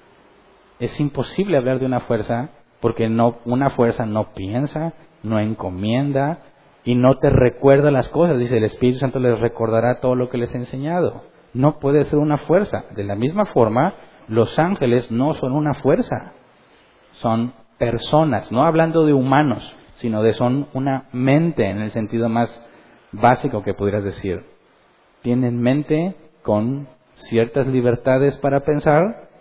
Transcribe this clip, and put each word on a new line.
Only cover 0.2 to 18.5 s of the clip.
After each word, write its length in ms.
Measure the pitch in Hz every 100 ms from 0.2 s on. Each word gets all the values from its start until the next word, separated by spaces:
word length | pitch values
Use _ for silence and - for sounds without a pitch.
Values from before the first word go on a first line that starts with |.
| _ _ _ _ _ -
Es 200 | 117 -
imposible 580 | 147 139 120 - 202 151
hablar 220 | 123 131
de 60 | 131
una 160 | 123
fuerza 480 | - 117 104 117 151 - _ _
porque 300 | 117 113 113
no, 280 | 113 120 117 117
una 260 | 123 139
fuerza 340 | - 117 113 110
no 280 | 107 104
piensa, 600 | - 95 117 143 156 165 - - _
no 160 | 107 110
encomienda 1000 | 107 107 95 90 104 120 143 135 143 170 - _ _ _
y 120 | 120 123
no 220 | 127 135
te 120 | 143
recuerda 640 | 127 123 - 139 139 147
las 180 | 135 117
cosas. 280 | 147 175 131
Dice, 200 | 120 120
"El 60 |
Espíritu 360 | 107 - 123 127
Santo 200 | 135 131
les 200 | 123 110
recordará 600 | 117 - 113 113 117 123
todo 160 | 127 127
lo 140 | 123
que 80 | 123
les 160 | 117
he 40 | 127
enseñado". 680 | 123 135 143 180 143 113 - _ _
No 260 | 120 143 151
puede 240 | 139 147
ser 160 | 143 147
una 180 | 151 147
fuerza. 480 | - 170 202 - - -
De 80 |
la 120 | 101 101
misma 300 | 127 190 202
forma, 480 | - 113 113 170 - - - -
los 320 | 110 107 -
ángeles 500 | 165 196 127 123 120
no 240 | 113 143
son 200 | 156 131
una 200 | 143 151 143
fuerza. 580 | 135 185 240 107 - - _ _ _ _ _ _ _
Son 400 | - 120 113 120 - _ -
personas, 720 | 120 113 - 151 156 107 -